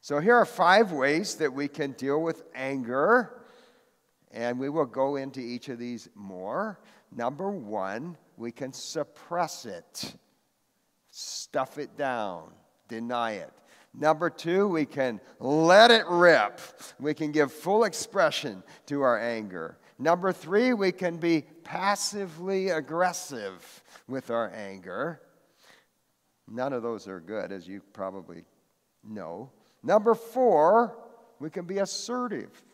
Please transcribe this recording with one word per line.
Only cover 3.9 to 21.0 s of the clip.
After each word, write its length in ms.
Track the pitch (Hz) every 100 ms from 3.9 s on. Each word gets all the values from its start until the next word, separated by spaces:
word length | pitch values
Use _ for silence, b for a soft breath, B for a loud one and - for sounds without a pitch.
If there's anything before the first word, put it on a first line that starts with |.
| b b _ _
and 260 | - 120 123
we 120 | 135
will 160 | 151 135
go 320 | 110 135 143
into 240 | 135 135
each 260 | 120 120 -
of 100 | 120
these 300 | 120 120 - -
more. 640 | 101 92 95 135 214 190 b b b
Number 380 | 120 117 143 196
one, 680 | 202 107 107 95 104 160 165 _ _
we 140 | 117
can 200 | - 131
suppress 920 | 131 - 160 143 - - 170 170 - 117
it, 500 | 90 - - - - _ _ _ _ _ _ _ _ _
stuff 680 | - - - - 147 131 -
it 200 | 147 -
down, 560 | 139 123 104 87 80 - _ _ _
deny 460 | 113 117 123 117
it. 180 | 107 80 _ b b b
Number 360 | - 147 156 165
two, 380 | - 165 185 202
we 160 | 165 147
can 340 | 143 131 110 B B
let 520 | 120 151 160 190 233
it 140 | 226 170
rip. 540 | 175 175 147 104 - - - B B
We 140 | 143
can 180 | 156 156
give 180 | 151 143
full 320 | - 170 208
expression 800 | 226 - - 196 165 - 139 98 - B -
to 160 | 143
our 180 | 135 117
anger. 580 | 117 113 107 92 80 - b b
Number 300 | 139 175 185
three, 400 | 180 151 196 247
we 220 | 233 190
can 240 | 180